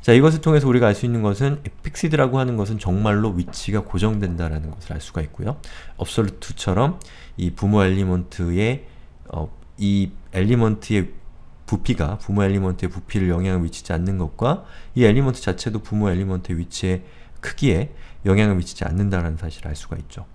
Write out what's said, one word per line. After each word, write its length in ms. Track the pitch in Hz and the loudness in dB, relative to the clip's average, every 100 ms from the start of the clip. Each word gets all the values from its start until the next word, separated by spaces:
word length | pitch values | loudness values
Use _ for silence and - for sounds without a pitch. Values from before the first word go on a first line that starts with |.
자, 100 | - | 8
이것을 280 | 117 151 160 | 8 8 4
통해서 260 | 156 151 135 | 4 4 6
우리가 200 | 123 117 | 6 6
알 80 | 101 | 4
수 100 | 123 | 0
있는 160 | 120 | 0
것은 400 | 104 98 139 143 - - | 0 2 0 -2 -6 -10
픽스드라고 560 | - - 165 151 131 131 | -10 -4 0 2 2 2
하는 180 | 127 117 | 0 0
것은 220 | 101 110 | -2 -2
정말로 500 | 95 92 107 104 110 | -2 0 2 2 2
위치가 520 | 87 87 - - 104 - | 0 -4 -6 -2 -2 -2
고정된다라는 880 | 92 104 107 98 85 85 78 78 | 0 0 0 -2 -2 -4 -4 -6
것을 220 | 78 - | -10 -10
알 60 | 76 | -10
수가 220 | - 85 | -8 -6
있고요. 360 | 76 - 92 147 - - - - | -6 -6 -6 -6 -10 -14 -14 -10
업솔루트처럼 1000 | - - 104 - - - - 92 139 180 - - - - | -4 0 0 -2 -10 -6 0 2 2 0 -12 -18 -16 -4
이 140 | 90 | -4
부모 320 | - 98 104 | 0 2 4
엘리먼트의, 1000 | 95 95 95 90 90 - 87 87 107 131 - - - - - | 4 4 2 0 -2 -4 -2 0 0 -2 -8 -20 -20 -20 -12
어, 200 | - 78 - - - | -8 -8 -10 -18 -4
이 340 | 101 101 95 - - | 2 2 0 -4 -8
엘리먼트의 880 | 95 98 117 113 107 - 107 85 - - - - - - | 0 2 4 2 0 0 0 0 -6 -14 -18 -20 -18 -4
부피가 460 | 107 - 120 76 - | -2 0 0 0 -2
부모 260 | - 101 | -2 2
엘리먼트의 460 | 98 98 95 90 90 | 2 2 0 -2 -4
부피를 400 | 95 - 104 92 | -6 -6 0 0
영향을 320 | 85 92 92 | 2 0 0
미치지 320 | 85 - - | -2 -6 -4
않는 240 | 85 90 95 | -2 -2 -2
것과 480 | 82 - 120 185 - - - | -4 -2 0 0 -4 -18 -6
이 120 | - 117 | 4 6
엘리먼트 340 | 113 135 120 | 6 2 0
자체도 400 | - 92 - 107 | -4 -4 -4 -6
부모 300 | 104 104 104 | -4 0 2
엘리먼트의 500 | 90 95 92 92 85 | 0 0 -4 -4 -6
위치의 440 | 85 - 95 92 - - - - | -6 -4 -2 -2 -4 -20 -18 -12
크기에 540 | - - 143 80 107 - - - 98 | -10 0 2 2 0 -8 -14 -6 2
영향을 300 | 95 107 95 | 4 6 2
미치지 280 | 82 - | -2 -6
않는다라는 540 | 101 95 101 92 85 80 | -4 0 0 0 -2 -4
사실을 320 | 87 - 80 | -6 -8 -10
알 60 | 76 | -10
수가 220 | - 76 | -8 -10
있죠. 280 | 73 - - | -10 -14 -16